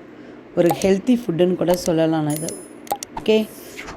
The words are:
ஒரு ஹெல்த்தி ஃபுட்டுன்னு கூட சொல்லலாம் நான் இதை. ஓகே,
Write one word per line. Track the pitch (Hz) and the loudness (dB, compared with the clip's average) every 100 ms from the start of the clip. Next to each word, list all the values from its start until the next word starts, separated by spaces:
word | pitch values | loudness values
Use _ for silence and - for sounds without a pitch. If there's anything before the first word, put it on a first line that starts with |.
| - - - - - - | -20 -20 -20 -20 -6 2
ஒரு | 170 160 | 2 4
ஹெல்த்தி | 196 190 - 240 | 2 2 2 0
ஃபுட்டுன்னு | 214 160 180 180 | 0 0 2 2
கூட | 165 | 0
சொல்லலாம் | 180 - 160 160 160 | 0 0 0 2 0
நான் | 151 151 | -2 -4
இதை. | 165 - - - - - - - | -6 -12 -18 -16 -8 -8 -8 -6
ஓகே, | - 214 208 - - - - | 0 0 0 -10 -18 -16 -16